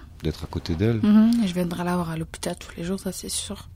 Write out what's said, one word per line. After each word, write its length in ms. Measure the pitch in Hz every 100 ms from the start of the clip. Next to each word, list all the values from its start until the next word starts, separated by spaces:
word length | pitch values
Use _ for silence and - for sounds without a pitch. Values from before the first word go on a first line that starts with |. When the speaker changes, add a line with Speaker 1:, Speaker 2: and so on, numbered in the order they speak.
| - -
Speaker 1:
d'être 220 | 78 76 -
à 20 |
côté 280 | - - 82
d'elle. 260 | 107 113
Speaker 2:
Mhm. 400 | 208 214 220 233
Et 40 | 202
je 40 |
viendrai 300 | 175 180 170
la 120 | 175 180
voir 160 | 170
à 60 | 160
l'hôpital 380 | 165 - - 175
tous 160 | - -
les 80 | 170
jours, 160 | 190
ça 100 | 190
c'est 160 | 180 190
sûr, 400 | - - 202 -